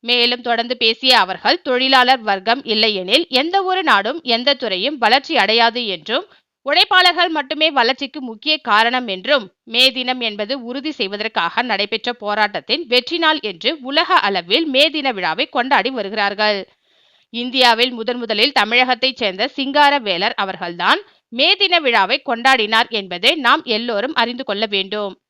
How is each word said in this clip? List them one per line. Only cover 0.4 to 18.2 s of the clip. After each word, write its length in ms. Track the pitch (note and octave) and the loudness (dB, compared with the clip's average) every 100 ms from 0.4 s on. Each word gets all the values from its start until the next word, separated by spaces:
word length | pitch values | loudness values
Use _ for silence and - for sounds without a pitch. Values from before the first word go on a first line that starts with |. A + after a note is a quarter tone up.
| A#3+ | -2
தொடர்ந்து 280 | A#3 A#3 A#3+ | -2 -2 0
பேசிய 300 | A3+ A3+ C4 B3 | 0 0 2 4
அவர்கள், 380 | F#3 F3+ G3+ E4+ - | 2 -2 0 0 0
தொழிலாளர் 540 | B3 C4 C4+ B3 C4 G#3+ | 0 4 4 4 2 2
வர்க்கம் 340 | G3 F#3+ B3+ A#3 | -2 0 -2 0
இல்லையெனில் 520 | G#3+ A3 G3+ F3+ B3+ E4+ B3+ | 0 0 0 0 0 2 0
எந்த 140 | D#4 G4 F#4+ | 2 0 0
ஒரு 120 | F#4 D#4+ | -2 2
நாடும் 300 | G#3 G3+ D#4+ B3 A#3 | 2 2 -6 -2 -2
எந்த 200 | B3 C#4 | 0 -2
துறையும் 380 | A3+ F#3 A#3 D4+ | -2 -2 -4 0
வளர்ச்சி 320 | A3+ B3+ C#4 D4+ | 2 2 2 0
அடையாது 380 | G3 A3+ A#3 A3+ A#3 F3+ | 2 4 2 0 -6 -8
என்றும் 300 | D#3 B3 F#4+ _ _ _ C4+ | -4 -4 -6 _ _ _ -2
உழைப்பாளர்கள் 640 | D#4 G#4 F#4 F4+ E4+ F4 D#4 | 0 2 2 2 0 -2 -2
மட்டுமே 320 | C4+ D4+ D#4 C#4 | -6 -2 0 2
வளர்ச்சிக்கு 420 | A#3 C4 C#4 D4+ C4 | 0 -2 -6 -10 -12
முக்கிய 280 | A3 D4+ D#4 B3 | -10 -4 -4 0
காரணம் 380 | G#3 A3+ B3+ A#3+ | 2 2 0 -4
என்றும் 320 | F#3 G#3 C#4+ G3 _ - | -8 0 -2 -2 _ -8
மே 140 | A#3 C4 | 2 2
தினம் 260 | B3+ B3 B3+ A#3 | 2 -4 -4 -6
என்பது 280 | G#3 G#3 C4+ A#3 | -6 -6 -6 -6
உறுதி 220 | B3+ C#4+ - | -8 -8 -6
செய்வதற்காக 640 | G3 G3+ G#3+ G#3 E3+ A3 B3 | -6 -6 -6 -2 -2 -2 -2
நடைபெற்ற 400 | G3 G3+ A3+ B3 B3 | -2 -2 -4 -6 -6
போராட்டத்தின் 640 | G#3 G#3 G#3 F#3+ - C4+ D4 | -4 0 0 -2 -4 -4 0
வெற்றி 260 | B3 B3 E4 | 0 0 -2
நாள் 180 | D#4+ D#4 G#3+ | 0 0 -4
என்று 220 | F3 G#3+ D#4 B3+ | -4 -4 -4 -2
உலக 300 | C#4+ E4+ F4+ G3+ | -2 2 2 2
அளவில் 380 | G3 E3+ A#3+ D#4+ | -2 0 0 0
மே 100 | C4 D#4 | 2 2
தின 160 | D4+ C#4 G#3+ | 2 -4 -2
விழாவை 280 | F3 E3 D4+ A#3 | -4 -2 -4 -2
கொண்டாடி 340 | B3 C4+ G3+ C4 | 0 0 0 -4
வருகிறார்கள். 640 | G3 G#3+ G3+ G3+ G#3+ G3+ F#3 _ _ _ _ _ _ | -6 -2 -2 0 0 0 -6 _ _ _ _ _ _
இந்தியாவில் 580 | A#3 B3 B3+ B3 A3+ B3+ B3 | -8 -4 4 4 4 2 -2
முதன் 240 | A3+ B3 | -6 -6